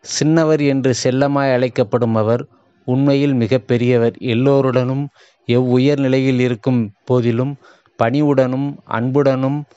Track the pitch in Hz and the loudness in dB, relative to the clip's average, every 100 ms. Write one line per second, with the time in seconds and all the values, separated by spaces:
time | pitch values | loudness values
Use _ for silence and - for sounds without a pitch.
0 | - - 151 165 156 156 143 135 131 120 | -10 -4 0 2 2 0 0 0 0 0
1 | 131 127 139 143 139 123 127 123 117 123 | -2 0 0 0 0 0 -2 -2 -2 0
2 | 117 110 107 123 135 _ _ _ - 127 | 0 0 0 -2 -4 _ _ _ -4 0
3 | 143 139 143 131 113 131 - 120 123 123 | 2 2 0 0 0 -2 0 -2 2 2
4 | 117 - - 113 131 139 131 131 127 131 | 0 -2 -4 0 2 2 2 0 -2 -4
5 | 143 _ _ _ - 120 127 123 135 143 | -6 _ _ _ -2 0 2 2 2 2
6 | 135 131 131 127 123 120 - 123 107 - | 0 0 0 0 0 -2 -2 -2 -2 -8
7 | - 127 117 117 131 139 - _ _ _ | -2 0 0 -2 -4 -8 -16 _ _ _
8 | 117 139 151 135 131 131 143 143 - 113 | -2 0 2 2 0 -2 -6 -8 -8 -4
9 | 123 135 139 131 135 147 147 | -2 0 0 0 -2 -4 -8